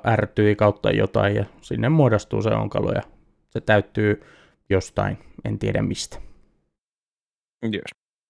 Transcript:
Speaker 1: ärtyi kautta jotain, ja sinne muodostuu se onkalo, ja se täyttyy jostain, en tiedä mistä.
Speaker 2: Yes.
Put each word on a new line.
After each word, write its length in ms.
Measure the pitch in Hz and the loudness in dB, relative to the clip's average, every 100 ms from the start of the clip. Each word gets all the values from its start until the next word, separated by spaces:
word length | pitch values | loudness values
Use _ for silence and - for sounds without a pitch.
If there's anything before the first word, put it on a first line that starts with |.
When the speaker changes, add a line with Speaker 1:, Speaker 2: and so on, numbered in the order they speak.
| - | 0
Speaker 1:
ärtyi 500 | 110 104 - 104 104 | 0 0 2 2 4
kautta 340 | 104 - 104 | 2 2 0
jotain, 460 | 107 101 107 101 104 | 0 0 2 0 0
ja 80 | 101 - | -4 -10
sinne 280 | - 120 120 | -8 -2 2
muodostuu 540 | 156 127 104 - 107 | 4 4 2 -2 -4
se 80 | 107 | -2
onkalo, 420 | 107 107 98 98 | -2 -2 -2 -2
ja 100 | - - _ _ _ _ | -4 -6 _ _ _ _
se 100 | 113 | -6
täyttyy 640 | - 104 - 107 107 104 - - _ _ - | 0 2 0 0 0 0 -6 -20 _ _ -2
jostain, 480 | 92 - - 98 - - - | -2 -2 -4 -4 -6 -14 -12
en 140 | 107 104 | -8 -4
tiedä 240 | 107 101 | -2 -2
mistä. 360 | - - - - - - _ _ _ _ _ _ _ _ _ _ _ _ | -2 -4 -10 -14 -18 -20 _ _ _ _ _ _ _ _ _ _ _ _
Speaker 2:
Yes. 180 | 113 101 - - _ _ | -8 -6 -10 -18 _ _